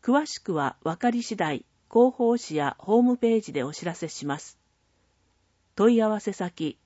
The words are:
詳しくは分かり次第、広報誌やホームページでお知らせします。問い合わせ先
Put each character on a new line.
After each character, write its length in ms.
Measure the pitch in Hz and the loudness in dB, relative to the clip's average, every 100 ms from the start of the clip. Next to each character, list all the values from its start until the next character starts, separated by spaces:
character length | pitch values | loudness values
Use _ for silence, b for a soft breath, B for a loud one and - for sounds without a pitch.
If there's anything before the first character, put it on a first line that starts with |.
詳 200 | - 269 302 | 2 2 0
し 100 | - | -8
く 160 | - | -6
は 220 | 160 139 - | -2 -2 -4
分 180 | - 165 | -6 -2
か 80 | 240 | -2
り 140 | 240 | -2
次 120 | 233 208 | -6 -4
第、 300 | 160 143 - _ _ | -4 -4 -8 _ _
広 260 | 226 247 247 | 4 4 4
報 220 | 233 240 | 0 0
誌 180 | - 151 | -2 -2
や 200 | 143 - | -2 -4
ホ 220 | - 220 | 0 4
ー 20 | |
ム 160 | 247 247 | 4 2
ペ 200 | 233 226 | 2 0
ー 40 | |
ジ 120 | 208 | -2
で 100 | 147 | -6
お 100 | 131 | -6
知 120 | 151 175 | -6 -8
ら 100 | 165 | -8
せ 140 | 160 | -10
し 160 | - 147 | -8 -6
ま 120 | 143 | -8
す。 220 | - _ _ _ _ _ _ _ _ _ _ _ _ - | -8 _ _ _ _ _ _ _ _ _ _ _ _ 2
問 200 | 208 233 | 4 4
い 60 | |
合 80 | 220 | 2
わ 100 | 214 | 0
せ 140 | 208 | -6
先 440 | 196 180 - 156 - | -6 -8 -6 -8 -8